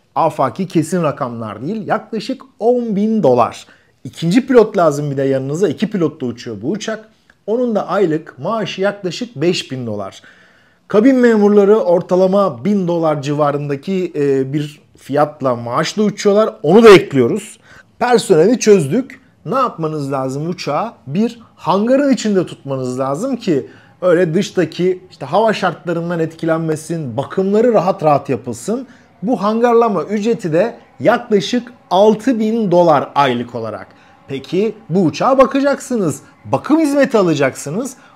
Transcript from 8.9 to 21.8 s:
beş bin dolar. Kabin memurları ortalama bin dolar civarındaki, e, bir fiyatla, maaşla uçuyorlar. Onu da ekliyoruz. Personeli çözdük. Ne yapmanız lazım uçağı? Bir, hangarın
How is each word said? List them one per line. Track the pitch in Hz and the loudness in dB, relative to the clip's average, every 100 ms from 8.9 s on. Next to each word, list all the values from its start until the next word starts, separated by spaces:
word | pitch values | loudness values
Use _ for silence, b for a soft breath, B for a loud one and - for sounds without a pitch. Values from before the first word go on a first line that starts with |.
| 202 180 - 240 135 | -4 -8 -8 -10 -4
beş | 170 - - | -2 -2 -6
bin | 131 117 | -10 -8
dolar. | 104 95 - b b b b b b - | -8 -10 -14 b b b b b b -2
Kabin | 202 254 254 | 2 4 4
memurları | 240 220 202 208 196 220 | 4 4 4 4 6 4
ortalama | 180 175 175 180 190 196 190 117 | 4 0 2 2 2 2 0 -2
bin | 156 202 175 | -2 -2 0
dolar | 170 160 151 | 0 0 -2
civarındaki, | 135 147 147 143 143 139 190 190 180 147 | -2 0 0 0 -4 -6 -4 -4 -4 -2
e, | 143 135 135 | 0 0 -2
bir | 151 147 - _ _ | -4 -6 -12 _ _
fiyatla, | - 139 147 - 131 117 | -4 0 0 0 -4 -2
maaşla | 117 131 165 202 | -4 -4 -4 -2
uçuyorlar. | 208 208 208 202 220 - | -2 0 2 2 0 -2
Onu | 147 202 | 4 8
da | 226 | 10
ekliyoruz. | 180 - 135 120 208 - - B B B _ | 8 6 0 0 0 -8 -20 B B B _
Personeli | 247 240 - 160 185 247 | 0 0 2 4 4 2
çözdük. | 220 202 135 214 262 - b b 147 | 4 4 4 -4 -4 -14 b b -6
Ne | |
yapmanız | 254 240 - 156 156 139 | -2 -2 -4 -6 -4 -4
lazım | 139 131 135 165 | -4 -4 -6 -6
uçağı? | 175 143 147 208 - 131 | -6 -4 -4 -4 -10 -6
Bir, | 160 233 - B _ | -2 -2 -4 B _
hangarın | 151 190 | -2 0